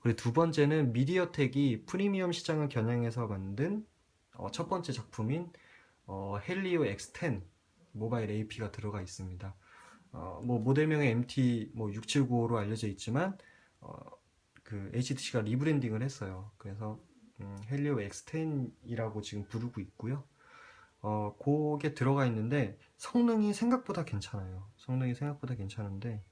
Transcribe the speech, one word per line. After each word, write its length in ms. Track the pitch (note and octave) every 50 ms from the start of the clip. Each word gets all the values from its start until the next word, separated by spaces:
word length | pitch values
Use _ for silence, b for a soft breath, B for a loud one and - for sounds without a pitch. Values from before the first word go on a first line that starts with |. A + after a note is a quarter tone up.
그리고 160 | - A#2+ A2
두 160 | - - B2
번째는 600 | A#2 D#3 E3+ E3 D3+ D3+ D3 C#3+ D#3 D#3+ D3 B2+
미디어텍이 920 | A2+ A#2+ C3+ C3+ F3+ F#3 F3+ F3 - - C#3+ B2 B2+ C#3 C#3+ C3+ A#2 A2+ -
프리미엄 460 | - - F#3 G3 G3+ G3 F#3+ F#3 F3+
시장을 360 | E3+ F3 - - D#3+ D#3 D3+ C#3
겨냥해서 580 | B2+ A#2+ A2 A2+ A#2+ A#2+ A#2+ A#2 A2 B2 A#2
만든, 600 | G#2+ G2+ F#2+ F#2+ G2 G2+ G#2 C#3+ F3 G3+ G#3+ G#3+ - _ _ _ _ _ _ _ _ _
어, 160 | - - G2
첫 180 | - - E3 D#3+
번째 240 | - F3+ E3+ -
작품인, 580 | B2 B2 A2 - - - A2 A2+ C#3 E3 F3 E3+ B B B B B B B B B B _
어, 320 | - G2 G2 G2 G2 G2+ G2+
헬리오 460 | - - F3+ F#3+ G3 F#3 F3 E3 D3
엑스텐 600 | G#2+ G2 - - - - - - E3 A#2+ F#2+ F2+ - _ _ _ _ _ _ - _
모바일 380 | _ G#2 A2 A2+ B2 A#2 A2 G#2
에이피가 400 | G#2 G#2+ G#2+ G#2+ - - A2 G2
들어가 300 | - - G#2 G#2 G#2 G2+
있습니다. 540 | F#2 F2+ - - G2 F#2 F2+ F2+ G2+ F#2+ F#2+ B B B B B B B B B B B
어, 280 | - D#2 E2 F#2 F2 D#2 -
뭐 160 | B2 B2 A#2
모델명이 460 | A2 B2+ C3+ C#3+ D#3 D#3 D#3 D3+ D3
엠티 680 | B2+ A2+ A#2+ A#2+ - - C3+ B2+ B2 A#2+ A2+ A2 - -
뭐 180 | A2 A2 G#2+
육칠구오로 680 | G2+ A2 A2+ - - D3 C3+ B2 B2 A#2+ A#2 A2+ A#2+ A2
알려져 280 | G#2 G2+ A2+ G#2+ - G#2+
있지만, 480 | G2 - - - A2+ C#3 F3 F#3+ F#3+ B B B B B B B B B
어, 120 | - - - - - - - - _ _ _ _ _ _ _ -
그 280 | _ - A2 G2+ G2 F#2+ -
에이치티씨가 480 | A#2 B2+ - C#3 B2 - - - A#2+
리브랜딩을 600 | G#2+ G#2 A#2 B2+ D3 D#3 D#3 C#3+ B2 A2+ G#2+ G#2+
했어요. 480 | B2 C#3 - - G#2+ F#2+ F#2+ F#2 G2+ G#2 _ _
그래서, 420 | - G2+ G2 G2+ A2 G#2+ G#2+ G#2+ - _ _ - - - _ -
음, 160 | G2+ G2 G2+ G2 G#2 G#2+
헬리오 300 | C3+ C#3 C#3+ D3 C#3+ A#2
엑스텐 720 | G2+ F#2+ - - - - - D#3+ D#3+ D#3+ D3+ C#3 B2+ A2+ - _ -
이라고 380 | - A#2 A2+ A2+ A2 G#2 G#2+
지금 240 | G#2 - - G#2 G2+ -
부르고 320 | - A2+ A#2 A#2+ - G#2+
있고요. 440 | F#2 - _ _ - A2+ C3+ C#3+ C3 _ B B B B B B B B B B B B B _
어, 340 | - G#2+ G#2+ G#2+ G#2+ G#2 - -
그게 560 | - C#3+ C#3+ D3+ D3+ D3+ D3+ C#3+ D3 D3+ D3
들어가 320 | - C3+ C3+ C#3 C#3 C3+
있는데 520 | B2 A2+ A2 G#2+ A#2 C#3 D3 B2 G2 G2+ b b b b
성능이 580 | _ - - - A#3+ A#3+ A#3 A3+ A3 G#3 G#3 G3+
생각보다 500 | - A#3 A#3+ B3+ B3+ B3+ - G3 F3 D#3
괜찮아요. 640 | - - G2+ - - - G2+ F#2+ F#2 F#2 F#2 G2 G#2 -
성능이 380 | _ - - B2+ C3 B2+ B2 B2
생각보다 400 | B2 C#3+ D3 D3 C#3+ - C3 B2
괜찮은데 680 | G#2+ G2 G2 - - G#2+ G2+ G2 G2 A2 A#2+ A2+ G#2 F#2+ _